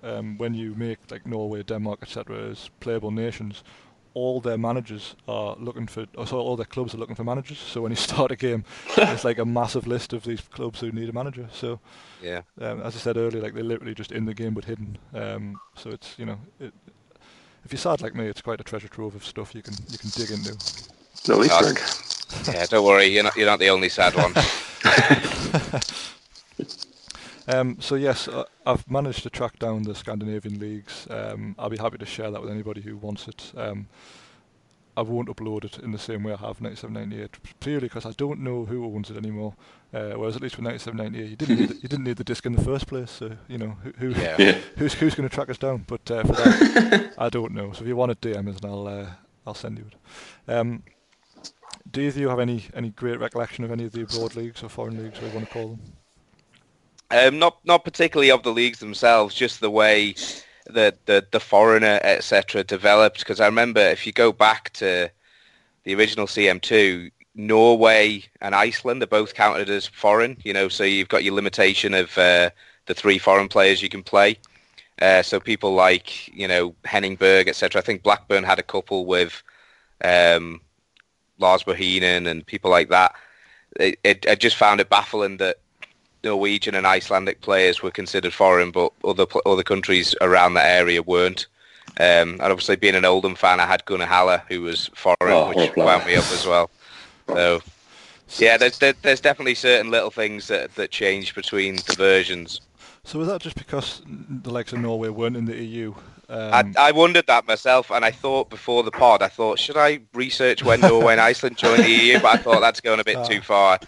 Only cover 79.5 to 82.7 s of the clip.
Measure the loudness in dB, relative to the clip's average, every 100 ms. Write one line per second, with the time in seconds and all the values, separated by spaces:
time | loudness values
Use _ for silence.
79.5 | _ _ _ _ -6 2 6 6 4 0
80.5 | -12 _ _ _ _ _ _ _ 0 4
81.5 | 4 2 -4 -2 0 2 0 -2 -8 -8
82.5 | -6 2